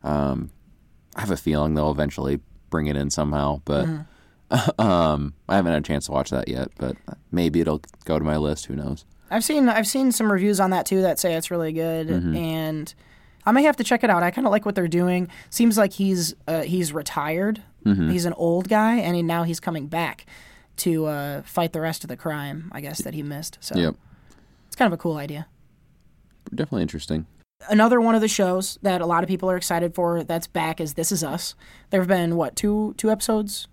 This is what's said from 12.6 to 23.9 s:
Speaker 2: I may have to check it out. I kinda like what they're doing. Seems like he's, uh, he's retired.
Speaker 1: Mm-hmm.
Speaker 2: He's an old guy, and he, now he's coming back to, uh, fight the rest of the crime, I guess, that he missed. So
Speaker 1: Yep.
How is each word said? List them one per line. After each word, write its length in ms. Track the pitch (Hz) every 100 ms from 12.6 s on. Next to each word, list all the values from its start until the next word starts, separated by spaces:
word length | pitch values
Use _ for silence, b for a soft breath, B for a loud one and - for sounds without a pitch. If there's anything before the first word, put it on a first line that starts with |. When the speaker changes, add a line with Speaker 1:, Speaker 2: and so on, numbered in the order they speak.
| 156 156 156 - b b b b -
Speaker 2:
I 60 |
may 100 | 233
have 140 | 302 -
to 60 |
check 200 | 240 240
it 60 | 240
out. 140 | 180
I 80 | 175
kinda 180 | 180 254
like 160 | 208 208
what 100 | 202
they're 120 | 175
doing. 400 | 175 180 180 175 B B
Seems 280 | - 233 214
like 160 | 202
he's, 420 | - 196 185 165 - -
uh, 140 | 165
he's 280 | 156 180 165
retired. 720 | 151 143 - 147 165 196 214 - - -
Speaker 1:
Mm-hmm. 240 | 98 87
Speaker 2:
He's 160 | 180 170
an 80 |
old 340 | - 170 170 185
guy, 280 | 214 220 240
and 180 | 170 175
he, 60 |
now 200 | 170 170
he's 160 | 170 165
coming 260 | - 165 143
back 380 | 160 165 - - B B B B -
to, 280 | - 160 156
uh, 360 | 147 143 143
fight 280 | 139 - 170
the 100 | 165
rest 220 | 160 160
of 60 | 165
the 80 | 127
crime, 520 | - 151 143 147 165
I 80 | -
guess, 200 | 143 156
that 100 | -
he 100 | 156
missed. 340 | 143 143 160 -
So 160 | - -
Speaker 1:
Yep. 200 | 82